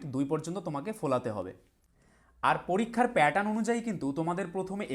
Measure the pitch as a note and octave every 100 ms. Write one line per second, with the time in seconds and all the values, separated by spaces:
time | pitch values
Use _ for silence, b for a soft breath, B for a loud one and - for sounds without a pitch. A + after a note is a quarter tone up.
0 | D3+ B2+ C#3+ D#3 D#3 F#3 E3+ C#3+ F#3+ A3
1 | D3 B2+ A#2+ G#2 F#2 - _ _ _ b
2 | b b b b C3 D#3+ - F#3+ A3+ A#3
3 | B3 A#3+ D3 E3+ G#3 A3 A3 A#3 A3+ F3+
4 | C3+ C#3 E3 F3 F#3+ F#3 F#3 G3 -